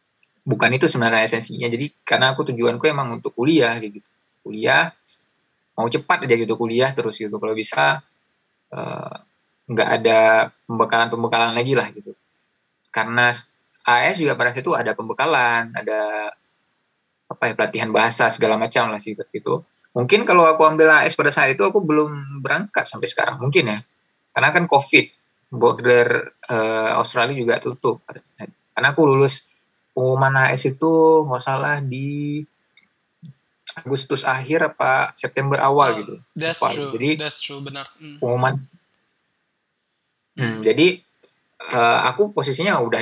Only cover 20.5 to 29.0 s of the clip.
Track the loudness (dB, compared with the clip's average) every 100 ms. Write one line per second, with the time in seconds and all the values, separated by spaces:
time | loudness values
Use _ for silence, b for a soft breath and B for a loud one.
20.5 | 6 4 6 6 6 4 0 0 2 0
21.5 | 2 2 2 2 2 0 -4 -12 -8 -4
22.5 | -4 -4 -6 -6 -6 -6 -2 -4 -2 0
23.5 | 2 0 -4 -8 _ _ _ _ 0 2
24.5 | 2 2 2 4 2 2 _ _ _ -12
25.5 | 0 2 2 4 4 4 0 -4 _ -6
26.5 | -4 -2 -2 0 0 -2 0 -2 -2 -2
27.5 | -2 -2 -4 -2 -4 -8 -20 _ -18 -18
28.5 | _ _ -2 0 4